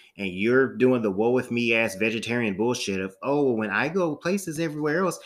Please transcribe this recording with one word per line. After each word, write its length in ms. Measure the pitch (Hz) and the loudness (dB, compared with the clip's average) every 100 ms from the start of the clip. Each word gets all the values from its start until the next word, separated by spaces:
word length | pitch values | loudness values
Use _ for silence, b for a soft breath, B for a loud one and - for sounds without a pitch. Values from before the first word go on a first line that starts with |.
| B - | B -8
and 120 | 98 | -8
you're 460 | 92 110 131 131 | -2 2 4 2
doing 280 | 107 127 123 | 4 4 4
the 80 | 110 | 2
woe 200 | 95 117 | 2 2
with 200 | 123 120 | 2 0
me 240 | 120 117 | -2 2
ass 220 | 113 113 95 | 2 2 0
vegetarian 600 | 110 113 107 120 113 92 | -2 -2 -2 -2 -2 0
bullshit 440 | 117 120 - 95 | 0 0 -2 -4
of, 140 | 95 - | -4 -6
"Oh, 220 | 131 147 | -2 0
well, 120 | 135 110 | 2 0
when 140 | 107 | 0
I 180 | 104 135 | 0 0
go 280 | 190 170 143 | 0 -2 -2
places 420 | 170 202 180 151 | -2 -2 -4 -4
everywhere 460 | 165 151 151 160 | -4 -2 -2 0
else, 140 | 190 - | -2 -4